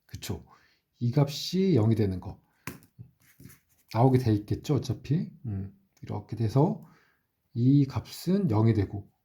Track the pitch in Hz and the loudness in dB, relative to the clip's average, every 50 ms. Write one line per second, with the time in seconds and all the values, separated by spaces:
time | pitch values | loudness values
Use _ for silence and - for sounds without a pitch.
0 | _ _ - - - - 90 82 - _ - _ _ _ _ _ _ _ _ - | _ _ -18 -14 -10 -10 -10 -10 -12 _ -20 _ _ _ _ _ _ _ _ -6
1 | 120 120 - 151 143 - - - - - 175 185 190 190 165 117 104 117 110 104 | -4 0 2 2 0 0 -2 -8 -8 -4 -2 0 2 2 4 4 4 4 2 2
2 | 107 95 92 90 - 90 - - _ _ _ _ - - - - - _ _ - | 0 -2 -2 -6 -10 -12 -14 -16 _ _ _ _ -18 -18 -18 -18 -20 _ _ -20
3 | - _ _ _ _ _ _ - - - - _ _ _ _ _ _ - - 110 | -20 _ _ _ _ _ _ -20 -20 -20 -20 _ _ _ _ _ _ -4 0 4
4 | 123 135 127 127 - 110 107 101 - - 107 - - - 147 110 - - 101 - | 4 4 4 4 2 2 0 0 0 -4 -6 -4 -2 -2 -2 -2 -2 -4 -8 -6
5 | - - 143 180 220 208 - - - 117 101 95 98 98 - _ _ _ _ _ | -4 -4 -4 -2 -4 -6 -12 -14 -10 -8 -8 -8 -8 -10 -14 _ _ _ _ _
6 | - - 110 101 - - 110 104 113 104 98 135 151 202 220 - - - _ _ | -12 -10 -10 -10 -10 -10 -6 -4 -2 0 2 4 2 2 0 -4 -10 -20 _ _
7 | _ _ _ _ _ _ _ _ _ _ - 117 120 131 143 143 139 135 - 110 | _ _ _ _ _ _ _ _ _ _ -4 0 4 4 6 4 4 2 -2 -6
8 | - - - - - 165 185 202 196 147 107 107 110 113 107 104 98 - - 101 | -8 -8 -12 -8 -4 -2 -2 0 0 0 2 2 4 4 4 2 0 -2 -4 -10
9 | - - _ _ | -14 -14 _ _